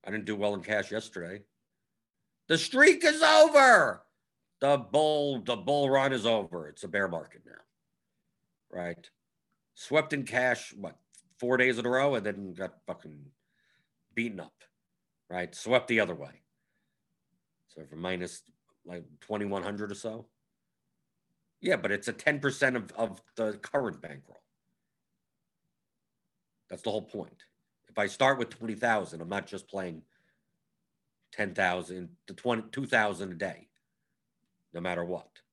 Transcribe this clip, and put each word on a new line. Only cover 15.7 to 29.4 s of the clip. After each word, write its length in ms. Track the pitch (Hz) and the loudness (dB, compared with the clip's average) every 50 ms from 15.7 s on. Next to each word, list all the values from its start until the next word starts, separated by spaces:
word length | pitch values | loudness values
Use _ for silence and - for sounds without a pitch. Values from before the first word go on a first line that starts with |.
| 123 123 - - | 0 0 2 2
the 120 | 120 113 | 0 0
other 140 | 104 87 87 | 2 0 -2
way. 280 | 82 71 73 - _ _ _ _ _ _ _ _ _ _ _ _ _ _ _ _ _ _ _ _ _ _ _ _ _ _ _ | -10 -12 -18 -20 _ _ _ _ _ _ _ _ _ _ _ _ _ _ _ _ _ _ _ _ _ _ _ _ _ _ _
So 180 | _ 80 78 69 | _ -20 -20 -18
for 80 | 73 | -14
minus 460 | 80 87 92 92 90 90 87 - - _ _ _ _ _ _ _ _ _ | -8 -6 -6 -4 -4 -6 -8 -10 -16 _ _ _ _ _ _ _ _ _
like, 200 | 87 90 87 - - 76 _ | -14 -14 -14 -14 -16 -20 _
twenty-one 420 | - - 107 104 104 101 98 98 | -10 -8 -6 -4 -4 -4 -4 -4
hundred 300 | 85 101 104 101 107 101 | -4 -6 -6 -6 -8 -10
or 20 | 101 | -10
so. 320 | 98 - 113 110 117 117 _ _ _ _ _ _ _ _ _ _ _ _ _ _ _ _ _ _ _ _ _ _ _ _ _ _ _ | -10 -10 -10 -10 -10 -16 _ _ _ _ _ _ _ _ _ _ _ _ _ _ _ _ _ _ _ _ _ _ _ _ _ _ _
Yeah, 160 | - 180 180 | -2 0 0
but 160 | - - 95 | 0 0 -2
it's 160 | 101 101 - - | -2 -2 -4 -8
a 40 | |
ten 280 | 117 - - 156 147 143 | -8 -2 -2 -2 0 0
percent 360 | 139 139 139 - 143 131 127 | -2 -4 0 2 0 0 0
of, 160 | 120 98 - - | -2 -6 -8 -6
of 260 | - 117 107 92 - _ _ _ | -6 -6 -6 -6 -14 _ _ _
the 180 | - 113 107 104 | -4 -4 -4 -4
current 460 | 101 - - - 143 131 107 82 - | -6 -12 -4 -4 -2 -2 -2 -6 -8
bankroll. 420 | - 82 71 69 - _ - - _ _ _ _ _ _ _ _ _ _ _ _ _ _ _ _ _ _ _ _ _ _ _ _ _ _ _ _ _ _ _ _ _ _ _ _ _ _ _ _ _ _ _ _ _ _ | -14 -16 -16 -18 -20 _ -20 -20 _ _ _ _ _ _ _ _ _ _ _ _ _ _ _ _ _ _ _ _ _ _ _ _ _ _ _ _ _ _ _ _ _ _ _ _ _ _ _ _ _ _ _ _ _ _
That's 140 | 92 - | -16 -8
the 80 | - 113 | -6 -4
whole 120 | 101 107 | -4 -4
point. 420 | - - - 104 80 - - _ - _ _ _ _ _ _ _ _ _ | -6 -6 -12 -12 -12 -12 -16 _ -20 _ _ _ _ _ _ _ _ _
If 100 | - 110 | -4 -2
I 80 | 104 | -2
start 320 | 98 - - 135 135 139 127 | -2 0 2 2 2 2 0
with 120 | 120 - | -2 -6
twenty 240 | - - 113 113 107 | -6 -10 -8 -8 -6
thousand, 460 | 101 123 117 113 107 92 - - 80 | -2 0 0 0 0 0 -4 -10 -12
I'm 80 | 82 85 | -8 -6
not 180 | 101 101 | -6 -6